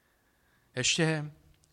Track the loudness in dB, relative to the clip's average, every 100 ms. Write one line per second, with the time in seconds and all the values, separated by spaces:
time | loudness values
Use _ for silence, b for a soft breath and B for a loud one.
0 | b b b b b b b -2 0 2
1 | 2 0 -4 -14 -20 -20 _